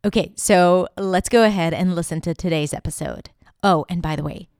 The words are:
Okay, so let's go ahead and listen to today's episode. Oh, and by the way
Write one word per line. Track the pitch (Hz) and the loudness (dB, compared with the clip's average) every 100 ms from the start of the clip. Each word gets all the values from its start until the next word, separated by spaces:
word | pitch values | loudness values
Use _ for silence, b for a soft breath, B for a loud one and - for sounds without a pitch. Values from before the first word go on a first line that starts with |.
Okay, | 208 220 - | 0 -2 -4
so | - - 190 180 180 180 - | -6 2 4 6 4 0 -6
let's | 196 185 - | -2 -2 2
go | 233 | 4
ahead | 220 196 165 | 4 2 -2
and | 165 185 | 0 0
listen | 170 170 160 | -2 -4 -6
to | 175 | -6
today's | 165 180 160 147 | -6 -2 -2 -2
episode. | - - - 135 - - _ b _ | -6 -8 -8 -8 -10 -16 _ b _
Oh, | 202 165 - | 2 2 0
and | 175 | -6
by | 156 151 | -4 -6
the | |
way | 147 - - | -6 -10 -18